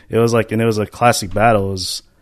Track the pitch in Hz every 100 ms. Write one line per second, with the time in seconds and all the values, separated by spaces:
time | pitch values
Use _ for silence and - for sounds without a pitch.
0 | - 107 117 117 107 110 113 107 101 -
1 | 120 113 95 101 113 107 98 95 90 -
2 | - _